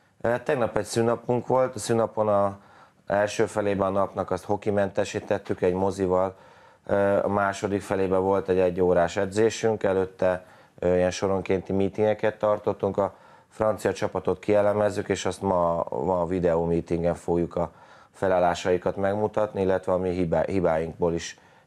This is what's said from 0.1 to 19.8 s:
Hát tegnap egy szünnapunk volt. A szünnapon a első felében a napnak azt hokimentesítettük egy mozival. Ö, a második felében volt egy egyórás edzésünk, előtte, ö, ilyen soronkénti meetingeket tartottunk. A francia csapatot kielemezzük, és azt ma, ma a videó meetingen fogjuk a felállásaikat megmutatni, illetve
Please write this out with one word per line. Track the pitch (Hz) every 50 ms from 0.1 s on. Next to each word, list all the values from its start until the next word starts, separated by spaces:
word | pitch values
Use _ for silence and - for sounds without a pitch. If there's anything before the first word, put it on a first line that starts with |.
| _ _ -
Hát | 113 117 123 -
tegnap | - 156 131 117 107 - 110
egy | 101
szünnapunk | - - 117 113 117 117 113 - - 123 120 113 -
volt. | 123 127 131 123 -
A | 107
szünnapon | - - 120 113 113 107 - - 107 107
a | 104 101 101 101 98 101 - - - - - _ _ _ _ _
első | - 101 104 104 - - 113
felében | 101 - 107 101 101 101 95 98 95
a |
napnak | 95 98 98 92 - 101 92 -
azt | 92 90 -
hokimentesítettük | - 104 98 - 110 101 101 101 98 - - 101 - - 107 - - 104 98 - - 101 -
egy | - 92 90
mozival. | 92 98 98 92 95 98 90 92 92 92 95 92 - - - - - - - - _ _
Ö, | - 101 101 101 98 101 98 -
a | -
második | 98 101 101 98 98 - - 101 98 101
felében | 92 - 104 95 95 92 92 92
volt | 92 95 98 98 92 -
egy | 92 92
egyórás | 92 90 87 92 90 90 90 87 85 85 - 104
edzésünk, | 101 95 92 104 110 110 107 - - 113 110 101 -
előtte, | 101 95 95 95 92 - - - 92 92 90 - - - - - - _ -
ö, | - 90 90
ilyen | 90 90 90
soronkénti | 90 - - 95 95 95 90 - 98 92 90 - 95
meetingeket | 98 98 95 - - 107 107 107 - - 107 107 -
tartottunk. | - 107 104 104 - 110 98 - - 101 95 -
A | 98 95 - - - - - - _ _
francia | _ - 110 107 110 107 - 104 92
csapatot | - - 98 - 95 90 - 92 -
kielemezzük, | - - 104 104 101 104 101 104 107 104 98 107 95 -
és | 98 92 -
azt | 95 90 -
ma, | - 98 95 90 87 85 85 85 - -
ma | - 60 65 87 92 90
a | 87
videó | 82 92 92 85 87 82 82 85
meetingen | 85 85 85 80 - 87 82 85 87 82
fogjuk | 82 - - 85 87 85 80 -
a | 87 85 80 - - - - - - - _ _
felállásaikat | - - 95 92 90 90 87 87 - - 98 90 87 - 95 90
megmutatni, | 98 98 98 101 107 107 104 - 107 107 104 - 101
illetve | 95 92 95 92